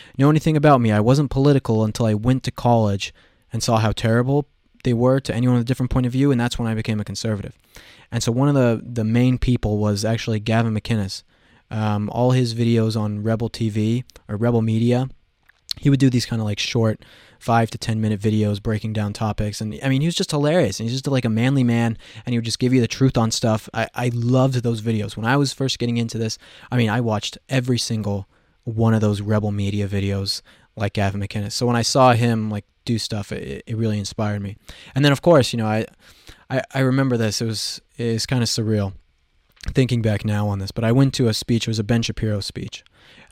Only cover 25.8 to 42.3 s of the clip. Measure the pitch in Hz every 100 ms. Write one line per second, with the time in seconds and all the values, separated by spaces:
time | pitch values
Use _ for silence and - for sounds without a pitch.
25.8 | 120 117 117 113 110 - - - - 123
26.8 | 110 113 117 104 - - - 131 127 120
27.8 | - 113 104 101 - _ _ _ 120 110
28.8 | 113 110 107 104 104 107 107 101 98 101
29.8 | 101 101 98 98 98 - - _ _ -
30.8 | 101 - 98 101 98 107 101 - 120 120
31.8 | 113 139 127 113 120 113 107 104 - _
32.8 | - 110 - 107 98 - - - - 113
33.8 | 113 104 95 - 107 104 98 101 - -
34.8 | - 131 143 139 175 156 120 120 110 107
35.8 | 113 _ _ - - - - 127 - 135
36.8 | 131 135 135 120 110 - 117 104 - -
37.8 | _ - 117 113 - 127 113 - 107 107
38.8 | 98 - _ _ _ _ _ _ - 135
39.8 | 123 120 110 101 110 104 104 98 95 -
40.8 | 113 127 139 - 117 104 - 117 - 110
41.8 | 107 117 113 - 110